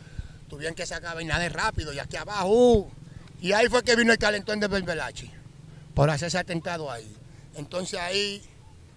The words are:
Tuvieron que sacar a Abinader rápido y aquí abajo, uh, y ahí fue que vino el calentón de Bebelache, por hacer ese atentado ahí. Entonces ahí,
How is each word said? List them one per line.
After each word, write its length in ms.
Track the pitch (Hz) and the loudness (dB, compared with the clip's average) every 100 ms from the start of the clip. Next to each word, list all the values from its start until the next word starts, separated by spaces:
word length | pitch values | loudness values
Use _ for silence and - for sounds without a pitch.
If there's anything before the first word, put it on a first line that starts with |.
| - - - - - | -12 -14 -14 -14 -18
Tuvieron 240 | 147 156 165 | -10 -10 -8
que 100 | 170 | -8
sacar 240 | 170 170 | -8 -10
a 20 | |
Abinader 400 | 165 165 151 170 | -8 -2 -2 -2
rápido 400 | - 214 214 156 | -2 -2 -2 -6
y 80 | 139 | -8
aquí 160 | - 170 | -8 -10
abajo, 320 | 160 208 185 | -8 -2 4
uh, 420 | 226 247 226 185 - - - - - | 6 8 8 4 -10 -18 -18 -18 -8
y 100 | 180 | 0
ahí 160 | 202 240 | 2 4
fue 160 | 247 | 4
que 120 | 240 226 | 4 4
vino 160 | 233 | 6
el 40 | 226 | 6
calentón 440 | 214 208 196 214 | 4 0 -2 -2
de 60 | 208 | 0
Bebelache, 600 | 196 180 160 127 - - - - - - - - | 0 -2 -4 -6 -10 -14 -16 -20 -20 -20 -20 -6
por 160 | - 143 | 2 2
hacer 200 | 147 170 | 2 -2
ese 80 | 180 | -4
atentado 520 | 175 170 170 170 147 | -2 -4 -4 -8 -8
ahí. 240 | 120 107 104 - - - 160 | -10 -12 -18 -20 -20 -18 -14
Entonces 420 | 147 180 185 196 | -8 -6 -6 -6
ahí, 420 | 175 196 202 202 - - - - - | -2 -2 -2 -4 -14 -20 -20 -20 -20